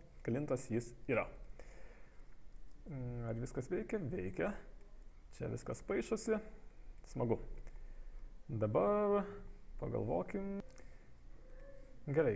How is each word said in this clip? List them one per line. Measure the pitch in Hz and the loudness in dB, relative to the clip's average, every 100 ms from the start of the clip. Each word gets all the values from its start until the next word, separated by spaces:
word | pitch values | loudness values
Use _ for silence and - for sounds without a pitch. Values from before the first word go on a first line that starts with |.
| - - | -12 -4
kelintas | - 123 147 127 - | 2 2 4 2 4
jis | 113 - - - | 2 2 -4 4
yra. | 110 87 - - - - - - - - - - - - - - - - | 4 4 -4 -8 -8 -8 -8 -10 -8 -12 -10 -10 -8 -8 -6 -6 -6 -6
Mm, | 135 123 120 117 | -4 -2 0 0
ar | 113 | 0
viskas | - 135 123 | 0 -2 0
veikia? | 180 220 214 | 0 0 0
Veikia. | 139 180 95 - 180 202 - - - - - - - - | 0 0 0 2 2 2 -6 -12 -12 -12 -12 -14 -14 -4
Čia | 117 | -2
viskas | 117 - - - | -2 -2 -4 0
paišosi. | 208 - 214 - 214 - - - - - - - | 0 2 2 4 2 0 -10 -12 -10 -10 -10 -6
Smagu. | 123 117 104 - - - - - - - - - - - | 0 4 4 2 -4 -6 -6 -8 -6 -8 -6 -8 -8 -2
Dabar | 113 107 147 202 208 208 202 190 - - - - - | 2 4 6 6 6 6 6 4 -4 -8 -10 -8 -4
pagalvokim. | - 110 107 170 180 196 196 196 - - - - - - - - - - - - - - - | 0 2 4 2 2 0 0 -2 -4 -10 -10 -12 -14 -14 -12 -12 -10 -12 -10 -10 -10 -8 4
Gerai, | 143 156 | 8 8